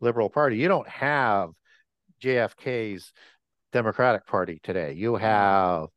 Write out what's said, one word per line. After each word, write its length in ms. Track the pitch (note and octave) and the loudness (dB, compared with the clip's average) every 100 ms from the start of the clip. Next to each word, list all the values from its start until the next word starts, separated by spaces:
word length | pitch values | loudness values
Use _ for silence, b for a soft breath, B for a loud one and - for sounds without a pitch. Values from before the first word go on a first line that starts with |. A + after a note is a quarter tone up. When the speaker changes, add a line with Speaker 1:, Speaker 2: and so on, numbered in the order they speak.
Speaker 1:
Liberal 280 | A#2 A#2 G#2 | -2 0 0
Party. 260 | D3 C#3+ A2 | 0 0 0
You 120 | E3+ | 0
don't 200 | F3 A2+ | 0 -2
have 640 | - C3+ D3 B2 G2+ F2 - _ b b _ _ - | -6 -2 0 2 0 -2 -10 _ b b _ _ -8
J 180 | C3 B2+ | -2 0
F 180 | A2 - | -2 -4
K's 560 | C#3 B2 A2 F#2+ - _ b b _ _ _ | -6 -4 -6 -8 -14 _ b b _ _ _
Democratic 540 | B2 A2+ - B2+ G#2+ - | -2 0 2 2 2 0
Party 340 | F#2+ F2+ D#2+ | -4 -2 -6
today. 300 | - F#2 D#2 | -6 -4 -4
You 200 | D2+ A2 | -4 -4
Speaker 2:
Mm. 80 | A2 | 0
Speaker 1:
have, 640 | A2 G#2+ G2+ G2 F#2 E2+ D#2 | 2 4 4 4 2 0 -4